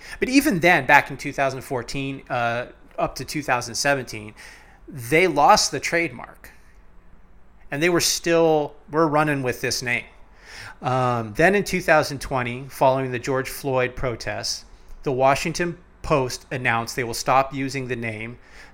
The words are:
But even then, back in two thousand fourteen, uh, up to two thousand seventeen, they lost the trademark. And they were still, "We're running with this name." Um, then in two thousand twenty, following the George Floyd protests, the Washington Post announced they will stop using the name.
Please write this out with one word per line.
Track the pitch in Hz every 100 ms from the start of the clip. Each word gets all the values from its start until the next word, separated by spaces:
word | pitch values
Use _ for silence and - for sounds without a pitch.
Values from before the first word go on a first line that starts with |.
| - -
But | 254
even | 269 294 175
then, | 175 165 131
back | 143 -
in | 131
two | 147
thousand | 139 135 127
fourteen, | - 127 113 139 135 135 -
uh, | 123 117 120 - - - -
up | 160 -
to | 123
two | 151
thousand | 135 123 117 110
seventeen, | 143 139 117 110 107 - - - - - -
they | 151 117 160 185
lost | 143 160 214 -
the | 139
trademark. | - 170 165 117 - - - - - - - - - - - - - - -
And | 143
they | 175
were | 170
still, | - - 170 165 165 156 143 - -
"We're | 151 165
running | 151 151 139
with | 127 -
this | 123 -
name." | 123 117 - - - - - - - -
Um, | 131 127 127 117 113 107
then | 175 202
in |
two | - 180
thousand | 180 156 135 135
twenty, | - 131 120 123 135
following | - 135 135 127
the | 123
George | 143 131 131
Floyd | - 139 127 123 127
protests, | 131 110 107 104 113 - - - - -
the | 151
Washington | 127 135 139 170 156 175 170 - -
Post | - 147 127 - -
announced | 135 123 117 113 -
they | 117
will |
stop | 117 - 131 135
using | 135 135 135 123
the | 117
name. | 113 107 113 120 - - -